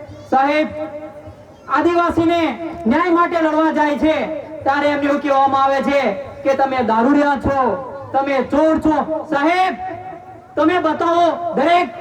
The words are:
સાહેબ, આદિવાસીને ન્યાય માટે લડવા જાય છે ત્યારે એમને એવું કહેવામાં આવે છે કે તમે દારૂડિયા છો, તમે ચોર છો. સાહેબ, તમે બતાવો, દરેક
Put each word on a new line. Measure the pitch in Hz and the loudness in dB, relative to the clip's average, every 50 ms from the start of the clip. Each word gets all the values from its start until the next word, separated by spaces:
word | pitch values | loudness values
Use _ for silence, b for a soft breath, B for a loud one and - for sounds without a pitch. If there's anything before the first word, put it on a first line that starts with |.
| - - - - - - | -16 -18 -18 -20 -6 0
સાહેબ, | 254 262 269 285 294 302 311 208 - 302 311 311 294 302 302 302 - - - - - - - - - - - - | 0 2 2 2 2 0 -2 -2 -4 -10 -10 -10 -10 -12 -14 -14 -16 -18 -20 -20 -20 -20 -20 -20 -20 -20 -6 -2
આદિવાસીને | - 294 320 339 349 339 339 320 - 330 339 330 339 339 330 285 233 339 330 330 - - - | -2 2 2 2 2 2 2 2 0 0 2 2 2 2 0 -2 -4 -6 -8 -10 -10 -4 -2
ન્યાય | 220 262 311 359 359 | 0 2 2 2 2
માટે | 330 330 339 330 349 330 | 4 2 2 2 2 0
લડવા | 320 311 302 302 320 320 | 0 2 2 2 2 2
જાય | 269 302 302 294 294 | 2 2 0 0 0
છે | 233 294 311 311 277 220 - 311 294 - - - - - | 0 2 0 2 0 -2 -4 -6 -8 -10 -12 -14 -4 -2
ત્યારે | 269 277 285 294 | 0 0 2 2
એમને | 294 294 277 285 | 0 0 0 0
એવું | 285 285 285 | 0 0 0
કહેવામાં | 294 285 277 269 277 269 269 269 269 | 0 2 2 4 4 4 4 2 2
આવે | 269 269 269 | 2 2 0
છે | - - 277 277 262 220 196 190 - - - - - | 0 2 0 2 0 0 -2 -4 -8 -12 -14 -4 0
કે | 269 269 | 0 2
તમે | 262 269 269 262 254 240 | 2 0 0 0 -2 0
દારૂડિયા | 214 220 226 240 277 294 285 294 285 285 | 2 2 2 4 4 4 4 4 2 0
છો, | 226 - 277 277 269 254 220 185 - - - - - - - | 0 -2 -2 0 0 0 0 -2 -4 -6 -10 -12 -14 -12 -2
તમે | - 269 277 277 277 262 247 | -2 -2 0 0 0 -2 -2
ચોર | - - 285 311 320 320 - | 0 2 2 4 4 2 2
છો. | - 311 302 311 339 311 311 302 - - | 2 0 0 0 -2 -2 -4 -6 -4 -4
સાહેબ, | 311 269 294 320 349 370 370 381 - - - - - - - - - - - - - - - - - | -2 0 0 2 2 2 0 0 -2 -6 -10 -10 -10 -12 -12 -14 -16 -16 -18 -18 -20 -20 -20 -10 -2
તમે | 285 311 330 359 349 | 0 2 2 2 2
બતાવો, | 311 320 294 - 349 339 339 339 349 320 - - - - - | 0 0 0 0 0 0 2 4 2 2 0 -2 -6 -4 -2
દરેક | 214 269 330 349 359 349 - - - | 0 2 4 4 2 2 -2 -6 -12